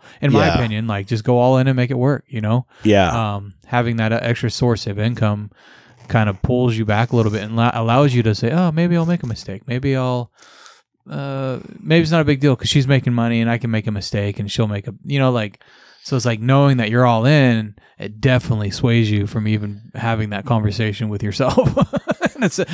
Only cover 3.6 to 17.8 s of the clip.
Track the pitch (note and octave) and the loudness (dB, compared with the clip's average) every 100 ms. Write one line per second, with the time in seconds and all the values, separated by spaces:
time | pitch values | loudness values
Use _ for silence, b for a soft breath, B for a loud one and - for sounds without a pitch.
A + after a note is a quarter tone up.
3.6 | - B2 A#2+ A2+ A2 A2+ A#2 A#2+ A#2 - | -4 -2 0 0 0 0 -2 -2 -4 0
4.6 | B2 A2 A2+ G2+ A2 A#2 A2 G#2 G#2 b | 0 0 -4 -4 -2 0 0 -2 -8 b
5.6 | b b b b - A#2 G#2 F#2+ - B2 | b b b b -2 0 2 0 0 2
6.6 | B2+ A2+ G#2+ G#2 A#2+ A#2+ G#2+ G#2 G#2+ A2+ | 2 0 0 0 2 2 0 -2 -4 0
7.6 | A#2+ A#2 A2+ B2 C#3+ B2 A2 G#2 A#2+ D#3+ | 0 0 0 4 4 2 0 0 0 0
8.6 | F3 D#3 F3 E3+ E3 F3 B2 G#2+ - F#2+ | 0 0 0 0 0 -2 -4 -8 -10 -12
9.6 | - B2 C#3 C3 B2+ B2 A#2+ B B B | -6 -4 -2 -2 -2 -4 -6 B B B
10.6 | B B _ _ - C#3+ C#3 C3+ C3 B2 | B B _ _ -14 -10 -8 -6 -6 -6
11.6 | - - D3+ E3 D#3 E3 D3 C3+ C#3+ B2+ | -10 -14 0 2 4 0 2 2 2 2
12.6 | - D3 C3 C3+ B2+ A#2+ A#2 A#2 A#2 A#2 | 0 0 4 2 2 0 0 0 0 -2
13.6 | A#2+ A2 G#2 G#2 - G#2 G2+ G2+ G2+ - | -2 -2 -2 -6 -4 -4 -4 -4 -6 -2
14.6 | G#2+ G2+ A2 - - C#3 C3 A#2+ G#2 - | -2 -2 -8 -12 -4 0 2 0 -4 -10
15.6 | b b b b - C3 A#2+ A2 B2 C#3 | b b b b -4 -2 0 -2 2 4
16.6 | C#3+ B2+ G#2+ A#2+ B2 A2+ B2+ D3+ B2+ A2+ | 4 4 2 2 4 4 4 4 4 2
17.6 | G#2+ - | -2 -12